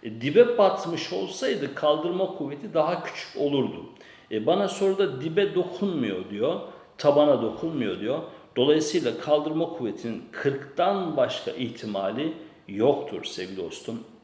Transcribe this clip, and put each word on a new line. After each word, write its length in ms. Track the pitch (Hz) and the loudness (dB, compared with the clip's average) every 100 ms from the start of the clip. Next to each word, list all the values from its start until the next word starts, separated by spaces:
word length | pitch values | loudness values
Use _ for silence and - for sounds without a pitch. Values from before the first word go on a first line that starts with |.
E, 180 | 117 113 | -12 -6
dibe 360 | 127 175 240 233 | 2 6 6 8
batmış 560 | 196 160 165 165 - | 4 4 -4 -4 -4
olsaydı 640 | 180 208 - 262 226 139 - | -4 -4 -4 -2 -2 -4 0
kaldırma 520 | 151 156 170 185 185 - | 2 2 2 -2 -2 -2
kuvveti 360 | 139 143 214 | -6 -6 -4
daha 300 | 160 156 180 | 0 0 0
küçük 340 | - - - - | -6 -10 -12 -2
olurdu. 480 | 147 143 113 - - - - - - | 0 2 0 -4 -14 -18 -20 -20 -6
E, 140 | 110 110 | -4 0
bana 220 | 185 196 | 2 0
soruda 540 | - 196 190 190 131 | 0 0 2 0 0
dibe 340 | 156 165 196 180 | -2 0 2 2
dokunmuyor 760 | 180 - 202 165 117 92 92 | -2 -2 -2 0 -2 -2 -6
diyor, 300 | 101 127 190 - - - - | -2 -2 -2 -8 -16 -20 0
tabana 440 | 151 143 147 131 | 4 6 6 6
dokunmuyor 580 | 113 107 165 156 110 92 | 2 -2 -4 -2 -2 -2
diyor. 200 | 107 147 170 - - - | -2 -4 -6 -16 -10 0
Dolayısıyla 640 | 131 151 156 180 127 107 | 4 6 4 0 0 -4
kaldırma 520 | - 147 156 156 165 | 2 2 2 -2 -4
kuvvetinin 540 | - 117 101 117 107 - | -4 -6 -4 -6 -8 -10
kırktan 880 | - 139 - - - 180 202 180 147 | -4 -2 -2 -8 0 0 2 -2 0
başka 340 | 123 - - | 0 0 -6
ihtimali 800 | - 117 - 110 98 98 113 156 156 - - - | -6 -6 -6 -6 -2 -2 -2 -4 -6 -14 -20 -12
yoktur 560 | 98 120 143 - 95 | 2 4 4 -2 -8
sevgili 340 | 80 - 92 95 | -8 -8 -8 -8
dostum. 460 | 85 80 - 113 - - | -8 -8 -10 -10 -12 -20